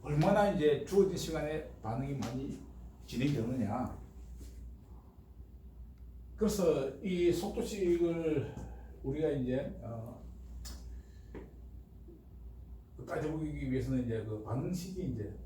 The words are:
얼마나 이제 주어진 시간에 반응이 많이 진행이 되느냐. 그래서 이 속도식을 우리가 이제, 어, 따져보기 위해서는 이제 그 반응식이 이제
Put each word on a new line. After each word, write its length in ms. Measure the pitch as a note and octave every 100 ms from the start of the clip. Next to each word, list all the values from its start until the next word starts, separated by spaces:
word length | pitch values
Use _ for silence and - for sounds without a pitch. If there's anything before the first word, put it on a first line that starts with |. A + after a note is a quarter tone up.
얼마나 500 | - D3 F#3 G#3 G3+
이제 340 | - D3+ C#3 -
주어진 320 | F#3+ F#3 F3
시간에 520 | - D#3+ D3+ D#3 - -
반응이 300 | A2 A#2+ C#3
많이 480 | C#3 A2 C3 C3+ - - - - - -
진행이 280 | A#2 C#3+
되느냐. 680 | A#2 A#2 C3 G2+ A#2+ A2 - - - - - - - - - - - - - - - - - - - - - - - - -
그래서 520 | G#3 - E3+ C#3+ C3+ -
이 280 | G3 F3 F3
속도식을 1200 | D#3+ G#3 - - G#3+ F3 E3+ E3+ E3 D#3+ D3 - - - - - -
우리가 280 | C3+ D3 D#3
이제, 460 | C#3 B2 B2+ - -
어, 420 | A2+ A#2 A2+ - - - - - - - - - - - - - - - - - - - - - - - - - - - - - -
따져보기 640 | D#3+ D3+ D#3+ D3+ C#3+ C3+
위해서는 360 | B2+ C3 C3 A#2
이제 180 | A2
그 180 | G#2 G#2+
반응식이 680 | G#2+ A#2+ F3 F3+ F#3 F#3 C3
이제 260 | G#2+ G#2+ -